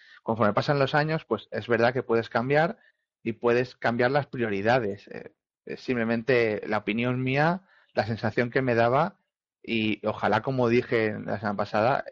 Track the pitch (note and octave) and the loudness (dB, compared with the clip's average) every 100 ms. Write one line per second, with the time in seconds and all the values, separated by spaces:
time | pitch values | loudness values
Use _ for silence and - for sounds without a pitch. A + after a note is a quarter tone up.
0 | - - - A2+ G#2+ G#2 C3 C#3+ C3+ D3+ | -20 -12 -4 0 2 2 0 0 2 0
1 | D#3 D#3+ - G#2 - A2+ G#2+ A2+ A#2 B2+ | 0 -2 -4 -6 -4 -8 0 2 2 2
2 | - A#2 A2 A#2 B2 C#3+ E3+ A3+ _ _ | 0 0 0 -2 0 2 0 -2 _ _
3 | _ _ A2+ G#2+ A#2+ A#2+ B2+ - B2+ A#2 | _ _ -8 -2 2 2 0 -4 -2 0
4 | B2 C#3+ C3 C3 A2+ G2 G#2+ B2+ G#2 G2+ | 2 0 -2 -4 -2 0 2 2 0 -6
5 | - - - _ _ _ - - - B2 | -12 -16 -16 _ _ _ -14 -10 -4 -2
6 | A2+ A#2 A2+ B2 A2+ G#2+ - G#2+ G#2 G#2+ | 0 -2 2 2 2 0 -2 -4 -2 -2
7 | B2 B2+ C3 C#3 D#3 F#3 _ _ _ - | -2 -2 -2 0 0 0 _ _ _ -4
8 | G#2+ A2 A#2 - A#2+ C3+ C3 A#2 A#2 C3 | -2 -2 -4 -2 0 0 2 2 4 2
9 | E3+ - _ _ _ _ - A2+ G#2+ - | 0 -4 _ _ _ _ -4 -2 0 -2
10 | G#2+ G#2 G#2+ G#2+ B2 C3 A#2+ A#2+ - A#2 | -4 -2 0 0 0 0 2 2 2 0
11 | A2 G#2+ G#2 G#2+ G#2 G2+ G#2 G#2+ A2+ C#3 | 0 -2 -6 -6 -4 -4 -2 0 2 0
12 | - | -4